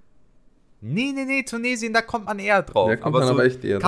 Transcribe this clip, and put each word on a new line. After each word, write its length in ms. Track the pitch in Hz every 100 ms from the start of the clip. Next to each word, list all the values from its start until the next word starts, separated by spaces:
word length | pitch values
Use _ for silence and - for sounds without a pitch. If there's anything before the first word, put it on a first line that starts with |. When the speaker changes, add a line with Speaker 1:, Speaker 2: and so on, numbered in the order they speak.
| - - - _ _ _ _ _
Speaker 1:
Nee, 320 | 107 170 277
nee, 120 | 269 262
nee, 180 | 269
Tunesien, 500 | 262 233 240 247 226
da 80 | 226
kommt 240 | 220 233 202
man 140 | 208
eher 220 | 196 202
drauf. 260 | - 110 92
Speaker 2:
Da 60 | 117
kommt 100 | -
Speaker 1:
Aber 120 | 127
Speaker 2:
man 80 | 127
Speaker 1:
so 60 |
Speaker 2:
aber 120 | 139 127
echt 180 | 127
eher 160 | -
drauf, 40 | 101